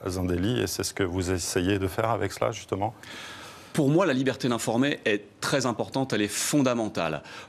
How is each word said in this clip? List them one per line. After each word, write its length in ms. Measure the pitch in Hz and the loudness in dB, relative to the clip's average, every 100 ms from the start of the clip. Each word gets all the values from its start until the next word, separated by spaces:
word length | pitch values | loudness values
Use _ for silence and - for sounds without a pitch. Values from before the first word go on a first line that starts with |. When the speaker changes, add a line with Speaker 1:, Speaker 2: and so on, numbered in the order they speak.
| 95 92 | -4 -2
Speaker 1:
un 80 | 90 | 0
délit, 360 | 87 98 120 | 0 0 0
et 60 | 98 | -2
c'est 160 | - | -2
ce 120 | - - | -4 -2
que 80 | |
vous 260 | 92 92 87 | -2 0 0
essayez 480 | 92 - 98 90 101 | -2 0 0 2 2
de 100 | 95 | 0
faire 220 | 98 113 | 0 0
avec 240 | 110 98 | 0 -2
cela, 180 | - 117 | -2 -2
justement ? 440 | 107 - 95 107 - - - - - - - - | -2 -6 -4 -4 -6 -16 -14 -14 -14 -16 -18 -6
Speaker 2:
Pour 160 | - 139 | 2 4
moi, 180 | 160 190 | 6 4
la 60 | |
liberté 360 | 131 131 120 127 | 4 2 0 0
d'informer 500 | 117 - 113 139 - 113 | 0 0 2 2 2 0
est 180 | 104 - - | 0 -2 -8
très 280 | - 143 123 | 0 2 2
importante, 440 | 110 107 135 131 | -2 -2 -2 0
elle 120 | 107 | 0
est 40 | 104 | 0
fondamentale. 960 | - - 151 131 120 107 92 82 76 - - | 0 0 4 4 2 -2 -2 -2 -2 -8 -16